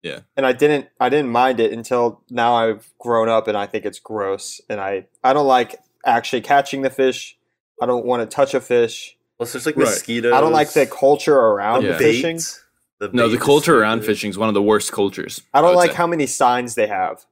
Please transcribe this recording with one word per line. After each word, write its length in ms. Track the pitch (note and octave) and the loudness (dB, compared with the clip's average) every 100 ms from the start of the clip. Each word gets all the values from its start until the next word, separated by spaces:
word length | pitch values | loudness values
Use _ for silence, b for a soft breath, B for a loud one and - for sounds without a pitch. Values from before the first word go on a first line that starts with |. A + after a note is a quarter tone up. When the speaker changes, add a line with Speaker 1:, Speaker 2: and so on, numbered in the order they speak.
Speaker 1:
Yeah. 200 | E2+ C#2 _ - | -12 -14 _ -2
Speaker 2:
And 100 | C#3 | 0
I 60 | |
didn't, 360 | B2 D3+ D3 - _ | 2 2 2 -4 _
I 80 | B2 | 0
didn't 200 | C#3+ C3+ | 0 0
mind 280 | A#2 C3 A#2+ | 2 2 2
it 100 | A2+ | -2
until 520 | A#2 A2+ B2 A#2+ A2 _ | -2 -4 -2 -2 -4 _
now 260 | A#2+ A#2 A#2 | -2 0 2
I've 340 | A2+ G2+ _ _ | 0 -4 _ _
grown 300 | A#2+ A#2 A2+ | -2 0 2
up 180 | A2+ A2 | 0 0
and 80 | G#2 | -6
I 80 | G2+ | -4
think 180 | A2 G#2 | -6 -8
it's 140 | - | -12
gross. 600 | - A2 G2 G2 - - _ | -12 -8 -6 -6 -10 -18 _
And 120 | G#2 | -8
I, 260 | F#2+ G2 - _ | -6 -8 -10 _
I 80 | B2+ | 0
don't 160 | C#3 C#3 | 2 4
like 300 | B2+ A#2+ - _ _ - | 2 0 -8 _ _ 0
actually 360 | A#2+ - B2+ | 0 0 -6
catching 400 | - C#3+ C#3 C#3 | 2 0 2 -4
the 80 | C3+ | -6
fish. 480 | C3 C3 B2 - _ _ _ _ _ | 0 -2 -2 -12 _ _ _ _ _
I 40 | A#2+ | -2
don't 200 | B2 A#2 | -2 0
wanna 200 | B2 - | -2 -4
touch 280 | - C#3 | -2 0
a 60 | C3 | 0
fish. 560 | - A#2+ A#2 - - _ _ _ | 0 0 0 -4 -18 _ _ _
Speaker 3:
Plus, 160 | A#2 | -10
there's, 120 | C3 C#3 | -6 -6
like, 120 | D3+ | 0
Speaker 1:
Right. 80 | A#2+ | 0
Speaker 3:
mosquitoes. 480 | F#2+ - A#2 A#2 | -2 -4 -4 2
Speaker 2:
I 80 | B2+ | 2
don't 100 | D#3 | 4
like 200 | D#3+ D3+ | 2 2
the 120 | - C3+ | 2 0
culture 480 | - C3+ D3 - C#3+ | 2 2 2 2 2
around 460 | A2+ G2+ G2+ B2 | 2 0 0 0
Speaker 1:
Yeah. 140 | G#2 E2+ | 0 0
Speaker 2:
fishing. 400 | A2+ A#2 D#3+ E3 | 2 2 -2 -6
Speaker 3:
Bait. 220 | D#3+ - _ _ _ _ | -10 -14 _ _ _ _
The 100 | G2+ | -6
Speaker 1:
No, 100 | B2 A#2 | 0 0
the 60 | A2+ | 0
Speaker 3:
bait 40 | |
is 40 | - | 4
Speaker 1:
culture 340 | C#3+ D#3+ C#3 | 2 4 4
around 200 | G#2+ A2+ | 4 0
Speaker 3:
stupid. 60 | A2 | -2
Speaker 1:
fishing 160 | G#2 G#2+ | -4 -4
is 80 | F#2+ | -4
one 120 | A2 | 0
of 40 | |
the 80 | G2+ | 2
worst 300 | G#2 G#2 - | 2 2 0
cultures, 500 | - G2 F#2+ - - _ | -2 -4 -4 -12 -14 _
Speaker 2:
I 60 | C3+ | 2
don't 60 | E3 | 4
Speaker 1:
I 40 | |
would 60 | F3+ | 4
Speaker 2:
like 140 | F3 | 2
Speaker 1:
say. 60 | - | 2
Speaker 2:
how 100 | E3+ | -2
many 180 | E3+ C3+ | 0 -4
signs 480 | - B2+ B2 B2 A2+ | 0 2 2 -4 -2
they 120 | G#2+ | -2
have. 380 | G2 F#2 - _ | -2 -4 -6 _